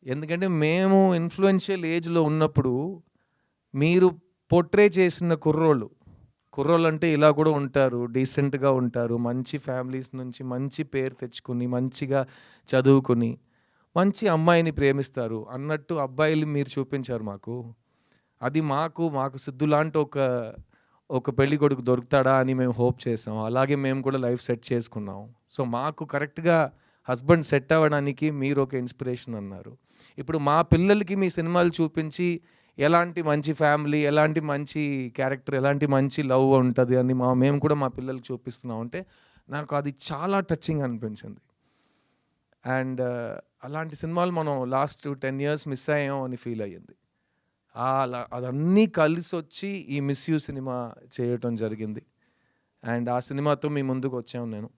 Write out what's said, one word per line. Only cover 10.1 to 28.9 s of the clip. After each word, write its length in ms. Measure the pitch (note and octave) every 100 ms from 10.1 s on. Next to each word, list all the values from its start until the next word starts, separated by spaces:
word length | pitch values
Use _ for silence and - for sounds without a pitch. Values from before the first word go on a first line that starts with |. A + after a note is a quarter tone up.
| C3
నుంచి 280 | B2+ A#2+
మంచి 400 | C3 B2+ C3+ -
పేరు 300 | D3+ C#3 C3
తెచ్చుకుని, 540 | B2+ B2 - - B2 B2
మంచిగా 580 | B2 C3 C3 C3+ C3+ C3+ - - _ -
చదువుకుని, 720 | C3+ C3 C#3 C3 A#2+ A#2 - _ _ _ _ _ -
మంచి 300 | F#3+ F#3+ G#3+
అమ్మాయిని 440 | E3 D#3+ E3+ E3
ప్రేమిస్తారు 760 | D3 C#3+ C#3 C3+ - A#2 A2 G#2+
అన్నట్టు 440 | B2+ C#3+ D#3 C#3+
అబ్బాయిలు 520 | E3 C#3 C3 D#3 D#3 D#3
మీరు 340 | D3 C#3 -
చూపించారు 440 | C3+ C#3 B2+ A#2+
మాకు. 500 | G#2+ G2 - A#2+ A#2 A2+ _ _ _ _ _ _
అది 200 | B2+ D3
మాకు, 480 | D#3 C#3 D#3+ D#3 E3
మాకు 280 | C#3 C3+ C3
సిద్ధు 280 | - C3 D3+
లాంటి 320 | D3 D#3 D#3
ఒక, 200 | D3 C#3+ C3+ B2 A2+ - - _ _ _ _
ఒక 180 | B2+ B2
పెళ్లి 280 | B2+ C#3 D3
కొడుకు 240 | D3 C3+
దొరుకుతాడా 580 | B2 B2+ B2 C#3+ C3 C3+
అని 140 | C3
మేము 200 | C3 B2+
హోప్ 340 | A2+ B2 B2+ -
చేసాం. 300 | A2+ - G#2+
అలాగే 380 | A2 B2 C3+ C#3+
మేము 260 | C3+ C3
కూడా 160 | C3 C3+
లైఫ్ 240 | B2 B2
సెట్ 320 | - A#2+ -
చేసుకున్నాం. 600 | A#2+ A#2 - G2+ F#2+ G#2+ B2 _ -
So 60 |
మాకు 420 | B2+ A#2 C#3+ D#3 D3+
కరెక్ట్గా 680 | C#3+ D3 - E3 E3 D3 - _ _ -
హస్బెండ్ 360 | B2 C3+ E3+ D3+
సెట్ 280 | C#3+ C3
అవ్వడానికి 580 | D#3+ D#3 D3 C#3+ C#3 D3+
మీరు 300 | D3 C3+ C#3+
ఒక 120 | C3+
ఇన్స్పిరేషన్" 640 | C3+ B2